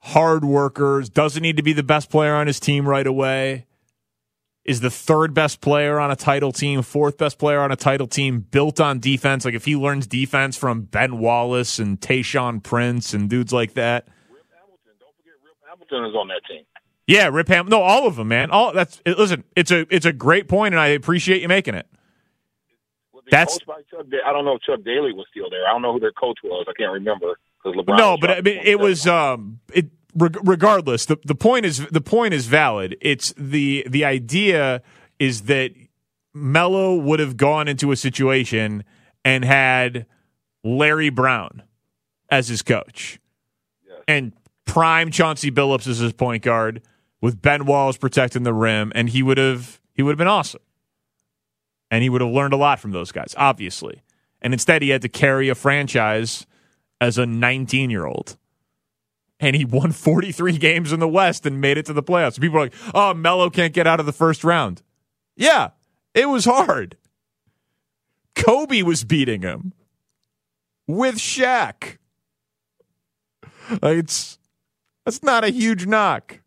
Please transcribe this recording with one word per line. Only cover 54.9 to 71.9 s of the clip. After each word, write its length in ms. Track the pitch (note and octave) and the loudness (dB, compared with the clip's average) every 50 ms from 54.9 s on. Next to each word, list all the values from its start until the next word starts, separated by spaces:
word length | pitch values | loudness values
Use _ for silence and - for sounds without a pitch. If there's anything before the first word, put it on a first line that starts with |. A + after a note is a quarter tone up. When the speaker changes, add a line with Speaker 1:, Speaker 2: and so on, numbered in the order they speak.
Speaker 1:
had 100 | C3+ C3 A#2 | 0 0 -2
to 60 | A#2+ | -6
carry 400 | - - - C#3+ C3+ C3+ C3+ C3+ | -4 0 0 0 2 0 0 -2
a 60 | B2+ | -4
franchise 920 | - - C#3 C#3 C#3+ C#3+ C3+ - B2+ A2 G#2+ G#2+ A2 A2+ A#2 - - - _ _ _ _ _ _ _ _ _ _ _ | -2 0 -2 0 0 -2 -2 -2 -2 0 0 -2 -2 -4 -6 -8 -12 -14 _ _ _ _ _ _ _ _ _ _ _
as 160 | B2 B2 A2+ | -2 -2 0
a 80 | A#2+ B2+ | 0 -2
nineteen-year-old. 1120 | A#2+ A#2 A#2 A#2+ A#2+ B2+ C3 C3 A2+ - C3+ C3+ B2+ A#2 G2 E2 C#2 A#1+ G1+ - - - _ _ _ _ _ _ _ _ _ _ _ _ _ _ _ _ _ _ _ _ _ | -2 -2 0 0 0 0 -2 -4 -2 -2 -2 0 0 -2 -4 -4 -4 -6 -8 -10 -12 -16 _ _ _ _ _ _ _ _ _ _ _ _ _ _ _ _ _ _ _ _ _
And 160 | - C#3+ C3 | 0 2 2
he 80 | D3+ D3 | 2 0
won 280 | B2 A#2 C3 C3 D#3+ D#3 | 2 0 0 2 0 -2
forty-three 640 | - - D#3 D#3 F3 F#3 G3+ D#3 - E3+ F3+ F3 D#3 | 0 2 2 2 2 0 -2 -4 -2 -2 -2 0 2
games 340 | D3 D#3 D#3+ D#3+ E3+ D3 D3+ | 2 2 2 2 0 -2 -2
in 80 | D#3+ | 0
the 80 | E3 E3 | 0 0
West 380 | D#3 F#3 G3 F3+ E3 - _ | 2 2 2 2 0 -2 _
and 140 | D3+ C#3 C3+ | -6 -6 -2
made 180 | C#3 C#3 C#3+ D3+ | 0 0 0 0
it 80 | D3+ | -2
to 60 | - D3+ | -6 -6
the 100 | D3 C#3 | -6 -2
playoffs. 360 | - F3+ F3 E3 C3 A#2 - | 0 0 0 0 0 -2 -2
People 180 | C3 E3+ D3+ D#3 | -4 0 0 0
are 60 | D3 | -2
like, 100 | B2 - - - A3 - | -2 -6 -12 -16 -4 0
"Oh, 220 | F#3+ G3+ G3 F#3 | 2 2 2 2
Melo 360 | E3 D#3+ E3 F3+ F3+ F3+ F3+ | 0 0 0 2 2 2 0
can't 220 | - - F3 E3 D3+ | 2 0 -2 0 0
get 140 | F3 E3+ | 2 2
out 120 | D#3+ E3 D#3+ | 2 2 2
of 80 | D3+ | 0
the 60 | D3 C#3+ | -4 -2
first 320 | - E3 D#3+ D#3 - - | 0 2 2 2 2 0
round." 380 | D#3+ F3 E3 C#3 G#2 F2+ - _ _ _ _ _ _ _ _ _ _ _ | 2 2 2 0 -2 -6 -10 _ _ _ _ _ _ _ _ _ _ _
Yeah, 340 | _ F3+ - D#4 C4+ C#3 - _ _ _ _ _ _ _ _ _ | _ 4 4 4 4 2 -2 _ _ _ _ _ _ _ _ _
it 160 | A3 B3+ C#4+ | 0 2 2
was 160 | C#4 B3+ F#3+ | 2 0 2
hard. 520 | A#3 A#3+ C4+ F4+ D4+ F#3+ C3+ G2+ F2 - _ _ _ _ _ _ _ _ _ _ _ _ _ _ _ _ _ _ _ _ _ _ _ _ _ _ _ _ | 2 2 2 2 2 0 -4 -4 -10 -14 _ _ _ _ _ _ _ _ _ _ _ _ _ _ _ _ _ _ _ _ _ _ _ _ _ _ _ _
Kobe 480 | - - A#3 A3+ C4+ D4+ C#4+ C4+ A3+ F#3 | 0 4 4 4 4 2 0 0 0 2
was 220 | E3+ E3+ D#3 A2 | 0 0 -2 -2
beating 380 | G#2+ D#3+ D#3 C#3 B2 A2+ G2+ F2+ | -2 0 0 0 0 -2 -4 -6
him 300 | F2+ E2+ - - F#3 F#3 _ _ _ _ _ _ _ _ _ _ _ _ _ _ _ _ _ _ _ _ _ _ | -8 -8 -8 -12 -14 -14 _ _ _ _ _ _ _ _ _ _ _ _ _ _ _ _ _ _ _ _ _ _
with 300 | - D3+ F#3+ B3 C4 B3 | -6 -4 0 0 -2 -2
Shaq. 800 | G#3+ - - - C4+ C4 B3+ B3+ A#3+ F#3+ - - _ - - | -4 -6 -6 -2 0 0 2 2 0 -2 -4 -6 _ -16 -18